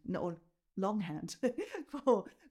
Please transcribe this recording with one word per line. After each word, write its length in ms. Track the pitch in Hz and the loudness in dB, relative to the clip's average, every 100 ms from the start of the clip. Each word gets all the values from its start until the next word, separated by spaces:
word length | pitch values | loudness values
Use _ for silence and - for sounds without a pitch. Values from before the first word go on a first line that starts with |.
| - | -4
no, 140 | 180 | -2
or 160 | 175 165 - _ _ - | -2 -4 -12 _ _ -2
longhand 600 | 190 214 175 151 165 - 247 247 | 0 0 -2 -4 -6 -2 -2 -2
<laughs> 240 | 403 392 294 | -6 -8 -10
for, 360 | 285 262 247 - - - | -2 4 4 4 -12 -6